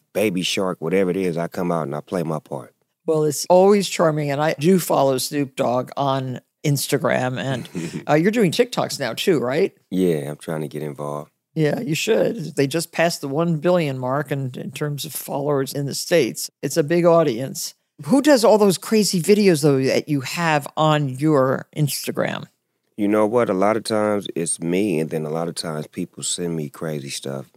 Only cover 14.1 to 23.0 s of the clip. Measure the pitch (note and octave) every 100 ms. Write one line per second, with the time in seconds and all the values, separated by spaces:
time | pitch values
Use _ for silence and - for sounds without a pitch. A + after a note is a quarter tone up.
14.1 | C#3 C3 C#3 C3 B2+ D3 C3+ D3 C#3+ -
15.1 | - - C#3+ C#3+ C#3+ C3 C#3+ C#3 - -
16.1 | E3+ A2+ - - _ E3 E3+ D3 F3 E3+
17.1 | E3 D3+ A2 C3+ - - - _ - D3
18.1 | C4+ C#4+ C4 A3 G#3 G#3 F3 - A3 G3
19.1 | F#3 D#3+ G#3 G3 D#3 D3+ C3+ C3 A2 -
20.1 | C#3+ B2+ E3 E3 D3+ C#3 - D#3 D3+ C#3
21.1 | B2+ D#3 C#3+ C3 C3 - - D3 - -
22.1 | - - - - _ _ _ _ -